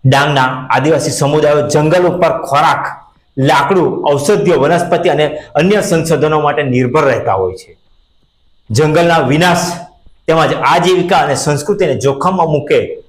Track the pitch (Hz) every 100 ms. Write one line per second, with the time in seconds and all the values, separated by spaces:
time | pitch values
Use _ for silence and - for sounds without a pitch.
0 | 131 135 147 143 131 131 - 123 143 156
1 | 160 - 143 151 147 147 131 151 151 180
2 | 180 175 165 - - 139 156 131 - -
3 | - _ _ - 135 151 - 190 143 -
4 | - 143 135 202 175 156 139 170 170 175
5 | 175 147 151 - - 147 170 208 - 165
6 | 160 156 151 151 147 147 139 123 123 147
7 | 143 113 117 95 92 87 - - _ _
8 | _ _ _ _ _ _ _ 110 156 156
9 | 170 165 131 147 180 170 175 175 - _
10 | - - - 160 - - 127 170 175 180
11 | - 180 147 135 - 143 - 196 175 123
12 | 135 139 180 190 165 151 - 147 98 -